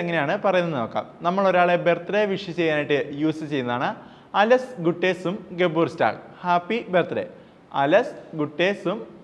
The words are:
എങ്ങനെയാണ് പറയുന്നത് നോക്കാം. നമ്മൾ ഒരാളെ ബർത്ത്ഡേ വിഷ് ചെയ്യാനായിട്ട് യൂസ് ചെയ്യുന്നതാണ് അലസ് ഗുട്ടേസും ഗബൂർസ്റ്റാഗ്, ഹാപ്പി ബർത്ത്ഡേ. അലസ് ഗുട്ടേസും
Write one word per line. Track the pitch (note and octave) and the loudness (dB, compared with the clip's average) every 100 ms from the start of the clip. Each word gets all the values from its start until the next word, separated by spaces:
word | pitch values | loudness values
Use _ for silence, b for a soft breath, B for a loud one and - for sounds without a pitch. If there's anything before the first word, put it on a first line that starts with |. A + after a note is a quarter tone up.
എങ്ങനെയാണ് | F3 E3 C#3+ G#3 G3+ | 0 0 0 0 2
പറയുന്നത് | F3+ E3+ C#3 | 2 2 -2
നോക്കാം. | A2 A2 - - E3+ | -4 -4 -8 -4 -2
നമ്മൾ | F#3+ F#3+ | 2 4
ഒരാളെ | F3+ F3 F3 E3 | 4 4 4 2
ബർത്ത്ഡേ | E3+ F3 G3+ G#3 | 0 0 0 0
വിഷ് | F#3+ F3 D#3+ | -2 -4 -2
ചെയ്യാനായിട്ട് | E3 D3+ C#3 C#3 - C#3+ | 0 0 0 0 -2 -2
യൂസ് | D#3 D#3 C#3+ | -2 -2 -4
ചെയ്യുന്നതാണ് | C#3+ A#2+ A#2+ E3+ - B B B F#3+ | -4 -2 -2 -4 -6 B B B 2
അലസ് | A3 B3+ B3+ - E3 | 4 4 2 -4 -2
ഗുട്ടേസും | F3 F#3 F3+ E3 G#3 - F3 | 0 0 0 -4 -6 -6 -2
ഗബൂർസ്റ്റാഗ്, | F3+ D#3 D3+ - A2+ - - - | 0 2 0 2 0 0 -12 -8
ഹാപ്പി | F3+ F3 F3+ A3+ - | 0 0 0 -6 0
ബർത്ത്ഡേ. | F3+ - A2 F#2 - B B B C#3+ | 0 0 -4 -6 -12 B B B -2
അലസ് | C#3 G3 B3 - - D#3+ | 4 4 2 -8 -10 -6
ഗുട്ടേസും | D3 - F#3 G3+ E3+ A3 - - | -4 0 0 0 -4 -6 -10 -10